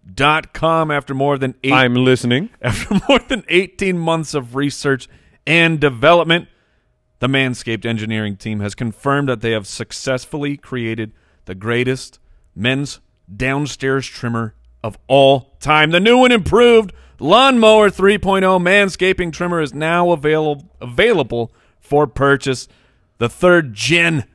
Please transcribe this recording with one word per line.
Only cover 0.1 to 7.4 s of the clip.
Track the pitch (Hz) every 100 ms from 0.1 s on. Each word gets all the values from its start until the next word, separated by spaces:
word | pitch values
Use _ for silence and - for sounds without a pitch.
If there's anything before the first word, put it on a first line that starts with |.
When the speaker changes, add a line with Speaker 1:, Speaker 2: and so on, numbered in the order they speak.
Speaker 1:
dot | 92 139 156 151
com. | - 160 165 156
After | 147 -
more | 135 139 143
than | 131 -
eight | 131
Speaker 2:
I'm | 135 127
listening. | 123 127 127 123 123 208 _
Speaker 1:
<laughs> |
After | 120 101 - 196 -
more | 269
than | - 254 -
eighteen | 170 190 - 196 175
months | 165 165 156
of | 151 123 127
research | 143 - 143 135 - _ _ _ -
and | 165 165 160
development, | 143 120 143 175 165 170 - _ _ _ _ _ _ _
the | 127
Manscaped | 139